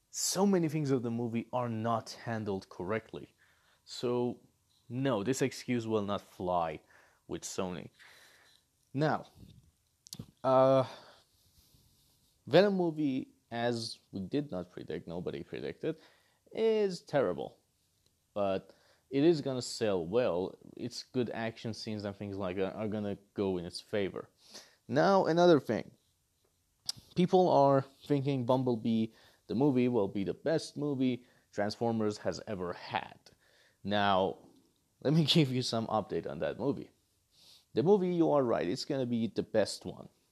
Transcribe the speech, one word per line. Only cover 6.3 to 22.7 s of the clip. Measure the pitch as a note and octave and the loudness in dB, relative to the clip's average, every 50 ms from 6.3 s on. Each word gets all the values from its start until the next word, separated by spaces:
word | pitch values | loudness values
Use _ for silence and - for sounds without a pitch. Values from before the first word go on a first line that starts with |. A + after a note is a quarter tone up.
| - - G2 F2+ F2+ F2 E2 D#2+ D#2 - _ _ - - - _ _ _ _ | -12 -6 -2 0 0 0 0 -2 -4 -8 _ _ -20 -20 -20 _ _ _ _
with | - F2 E2 - | -10 -10 -10 -10
Sony. | - - - F#2+ F#2 F2+ D#2 - - _ - - - - - - - - - _ _ _ _ _ _ _ _ _ _ - | -8 -6 -4 -4 -4 -6 -8 -12 -14 _ -20 -20 -20 -20 -20 -20 -20 -20 -20 _ _ _ _ _ _ _ _ _ _ -4
Now, | C3+ D#3 D3 A#2+ - - - _ - - - - - - _ _ _ _ _ _ _ - - - - - - - _ - | -2 -2 0 -2 -2 -6 -10 _ -20 -20 -20 -20 -20 -20 _ _ _ _ _ _ _ -20 -20 -18 -18 -18 -18 -12 _ 0
uh, | C3 C3 C3 C3 C3 C3+ C3+ B2 - - - - - - - _ _ _ _ _ _ _ _ _ _ _ _ _ _ _ _ _ _ _ _ _ _ _ _ - | 2 4 6 6 6 6 4 2 0 -6 -18 -20 -20 -20 -20 _ _ _ _ _ _ _ _ _ _ _ _ _ _ _ _ _ _ _ _ _ _ _ _ -2
Venom | A#2 B2 F3 G3+ G#3 G3 | 4 6 6 6 6 4
movie, | F#3 F3 E3+ D#3 D#3 D3+ C#3 C3 C3 - - _ _ _ - | 2 0 0 0 0 -2 0 -2 -2 -6 -8 _ _ _ -10
as | A#2 A#2 A#2 A#2+ A#2+ A2+ A2+ A2+ - - _ _ | -4 -2 0 0 0 -2 -4 -8 -12 -14 _ _
we | - G2+ | -10 -10
did | F#2+ F2 - C#3+ D3 C#3+ | -6 -4 -4 -4 -4 -4
not | - F2+ F2 - | -6 -8 -8 -8
predict, | - - - - D#2 F2+ - | -12 -14 -12 -10 -10 -10 -8
nobody | F2 E2 F2+ F2+ F2 D2+ C#2+ - | -8 -8 -8 -6 -6 -8 -8 -10
predicted, | - - A#1 C2 C#2 - - - D#3 D#3 - - - _ _ _ _ _ _ _ - | -10 -10 -8 -8 -8 -8 -6 -6 -6 -6 -8 -12 -20 _ _ _ _ _ _ _ -12
is | - - A3 A3+ A3 G#3+ G#3 G3 F3+ - | -6 -2 0 0 2 2 0 -2 -2 -6
terrible. | - - - C#3+ A#2 F#2 F2 C#2 A#1+ G1+ - _ _ _ _ _ _ _ _ _ _ _ _ _ _ _ - | -6 -2 0 0 0 0 -2 -4 -8 -10 -12 _ _ _ _ _ _ _ _ _ _ _ _ _ _ _ -4
But | G#2 G2+ G2 F#2+ F#2+ - - - _ _ _ _ _ _ - | -2 0 0 0 -2 -4 -10 -20 _ _ _ _ _ _ -6
it | - C#3 C#3+ | -2 2 4
is | E3+ F3 D3 | 4 2 2
gonna | B2+ C3+ C3 B2+ | 0 -4 -6 -6
sell | A#2+ - - - A#2 G#2+ G2 F2+ D#2+ | -6 -8 -4 -2 0 0 0 0 -2
well. | E2 G2+ B2 B2+ G#2 E2+ F2 F#2+ - - - G1+ G1+ - | 0 0 2 2 2 0 0 -2 -4 -8 -12 -20 -20 -14
Its | - - A#2+ - - - | -12 -12 -10 -10 -12 -12
good | _ - B2+ A#2+ G2 - | _ -4 -4 -2 -2 -4
action | G#2+ A2+ A2+ A2+ - - A#2+ G#2 | -6 -6 -6 -6 -8 -10 -10 -10
scenes | - - A2+ G#2+ G#2+ G2+ | -8 -8 -8 -8 -6 -6
and | G2+ G2 | -8 -8
things | - G#2 G2+ G2 | -8 -10 -8 -6
like | G2 G2+ F2+ F#2 | -6 -6 -4 -2
that | G2 F#2+ F#2+ | -2 -2 -2